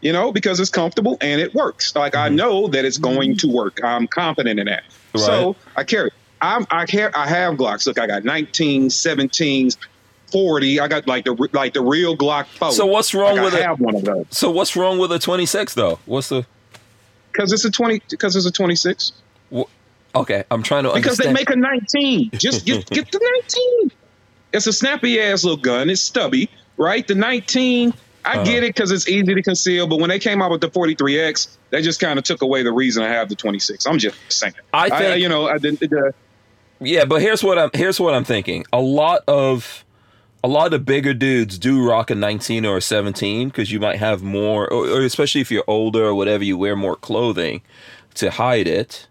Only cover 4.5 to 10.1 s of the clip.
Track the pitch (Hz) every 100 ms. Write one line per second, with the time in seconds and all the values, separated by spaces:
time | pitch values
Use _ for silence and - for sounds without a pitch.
4.5 | 107 101 101 - - _ 110 104 202 180
5.5 | 202 - - 139 220 135 - _ _ 165
6.5 | 226 214 165 170 202 214 147 143 170 180
7.5 | 151 123 104 - 123 113 101 107 156 151
8.5 | - 156 139 131 - 170 151 135 - 156
9.5 | 135 127 - - _ _